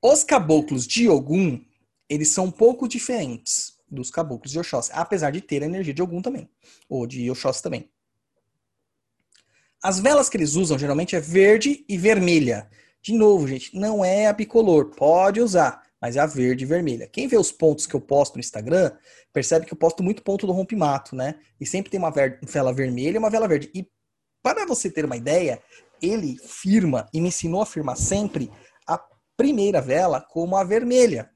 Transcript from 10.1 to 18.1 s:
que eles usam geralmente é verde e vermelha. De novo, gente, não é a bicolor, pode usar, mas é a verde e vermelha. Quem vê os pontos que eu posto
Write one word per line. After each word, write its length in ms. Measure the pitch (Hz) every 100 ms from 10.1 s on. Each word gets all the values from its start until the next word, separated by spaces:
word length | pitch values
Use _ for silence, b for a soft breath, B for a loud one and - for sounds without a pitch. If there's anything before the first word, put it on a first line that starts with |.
| 294 269
que 80 | -
eles 180 | 151 147
usam 240 | 180 139
geralmente 380 | 143 143 180 185
é 20 |
verde 640 | 151 175 196 214 269 285 _
e 100 | 196
vermelha. 720 | 190 208 180 170 131 107 - b b b
De 120 | -
novo, 320 | 226 214 196 139
gente, 300 | 131 - 185
não 260 | 208 214
é 240 | 185 196 214
a 40 |
bicolor, 540 | 208 208 233 220 156 147
pode 500 | - 143 170 190 208
usar, 420 | 240 180 143 - b _
mas 140 | 120 123
é 60 |
a 40 | 156
verde 380 | 143 123 127
e 40 | 131
vermelha. 380 | 170 165 117 117
Quem 220 | - 262
vê 100 | 240
os 140 | 175
pontos 340 | - 160 151 -
que 80 |
eu 60 | 139
posto 360 | -